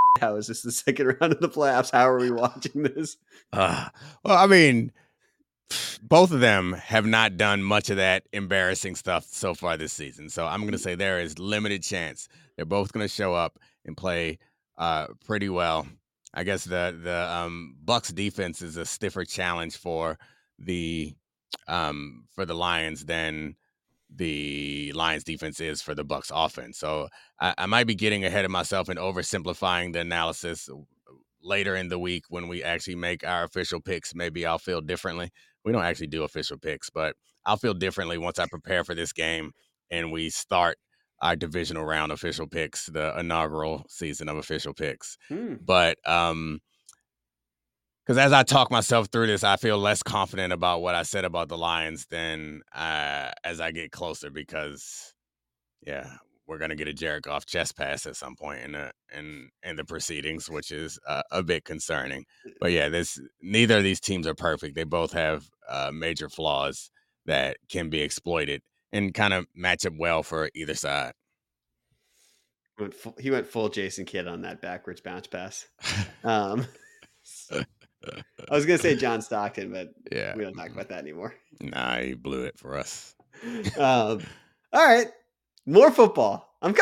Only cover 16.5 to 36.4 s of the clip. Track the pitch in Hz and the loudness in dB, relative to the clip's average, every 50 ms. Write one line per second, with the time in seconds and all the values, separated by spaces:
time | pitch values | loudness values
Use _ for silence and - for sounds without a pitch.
16.5 | 98 90 - 90 90 90 87 92 85 82 82 87 87 87 87 85 87 87 85 85 | -2 -2 -2 -4 -2 -2 -2 -2 -4 -6 -6 -4 -4 -2 -2 -2 -4 -4 -4 -6
17.5 | 85 85 82 67 65 69 78 95 123 117 - - 85 92 101 101 - 107 92 87 | -8 -10 -12 -14 -18 -8 -2 0 0 0 0 -4 -4 -4 -4 -4 -2 -4 -4 -4
18.5 | 80 - 87 82 78 85 82 - - - 107 92 - 95 90 - - 95 92 87 | -6 -8 -12 -10 -8 -8 -8 -8 -6 -6 -6 -6 -4 -6 -8 -6 -4 -2 -2 -2
19.5 | 87 85 82 80 - - - 87 82 80 82 80 80 - - _ _ _ _ _ | -2 -2 -6 -8 -10 -8 -6 -4 -4 -2 -2 -4 -6 -8 -14 _ _ _ _ _
20.5 | _ _ - 92 90 87 85 82 82 80 76 76 71 _ _ _ _ _ _ _ | _ _ -6 -4 -4 -2 -2 -2 -2 -4 -6 -6 -10 _ _ _ _ _ _ _
21.5 | - - _ - 82 87 80 76 73 73 73 71 58 58 58 _ _ 95 95 82 | -14 -12 _ -4 -2 -2 -2 -2 -4 -6 -10 -12 -16 -20 -20 _ _ -6 -4 -4
22.5 | 82 85 87 87 85 82 80 80 78 73 73 76 82 82 80 80 78 76 76 73 | -2 -2 0 0 0 0 -2 -4 -6 -8 -6 -6 -4 -2 -2 -4 -4 -6 -8 -8
23.5 | - - _ _ _ _ _ _ _ _ _ _ - 69 90 82 76 73 73 73 | -10 -14 _ _ _ _ _ _ _ _ _ _ -8 -6 -4 -4 -4 -4 -4 -6
24.5 | 71 73 71 71 71 73 73 71 71 80 82 82 78 78 - 82 80 71 78 78 | -6 -6 -6 -6 -6 -8 -8 -8 -4 -2 0 0 0 -2 -6 -8 -10 -8 -8 -10
25.5 | 71 - 82 78 76 - - - 73 73 73 71 73 67 - - 76 80 80 76 | -8 -6 -6 -6 -6 -8 -8 -8 -8 -8 -6 -6 -6 -6 -6 -4 -2 0 0 0
26.5 | - - 60 62 - - 78 78 78 76 69 - - - - _ _ _ - 92 | -2 -8 -14 -14 -12 -8 -6 -4 -4 -4 -6 -8 -12 -20 -20 _ _ _ -2 -2
27.5 | - - 92 98 110 120 120 113 107 90 107 107 104 101 95 90 95 104 95 92 | 0 -2 -2 2 2 2 4 2 0 0 0 0 0 2 0 0 2 0 0 0
28.5 | 95 87 82 - 101 92 90 92 90 82 90 95 90 90 85 - - 92 78 90 | 0 -2 -2 0 -2 -2 -2 -4 -6 -4 -4 -4 -4 -4 -4 -4 -6 -4 -4 -6
29.5 | 85 - 98 90 90 87 87 87 82 85 85 85 85 85 82 82 80 - - 85 | -6 -2 0 0 0 0 -2 -2 -4 -4 -4 -2 -2 0 0 -2 -4 -6 -8 -8
30.5 | 80 - - - 67 73 71 _ _ _ _ _ 67 65 _ _ _ _ 82 92 | -8 -10 -12 -16 -16 -18 -20 _ _ _ _ _ -20 _ _ _ _ _ -4 -2
31.5 | 98 101 95 101 92 92 92 87 90 90 90 90 90 85 - _ 87 87 87 85 | 0 0 0 0 -2 -2 -2 -4 -4 -4 -2 -4 -4 -6 -6 _ -8 -8 -8 -8
32.5 | 90 87 - 82 85 85 - 95 90 87 87 87 90 - - 85 90 85 87 85 | -8 -6 -4 -4 -4 -4 -4 -8 -6 -4 -4 -4 -4 -4 -4 -4 -2 -2 -2 -4
33.5 | - 92 85 - 90 82 - 95 90 80 - - - 85 87 85 78 87 85 82 | -4 -4 -4 -4 -6 -6 -4 -6 -6 -6 -6 -10 -8 -6 -6 -6 -4 -4 -2 -2
34.5 | 82 82 - 92 90 82 78 76 87 - - 90 82 87 87 87 - _ _ _ | -2 -2 -2 -4 -4 -4 -4 -4 -6 -4 -4 -6 -6 -6 -8 -10 -12 _ _ _
35.5 | _ _ - 107 120 110 85 87 82 78 82 73 73 80 78 - - 80 | _ _ -2 0 0 2 2 0 -2 -4 -6 -6 -4 -4 -4 -4 -6 -8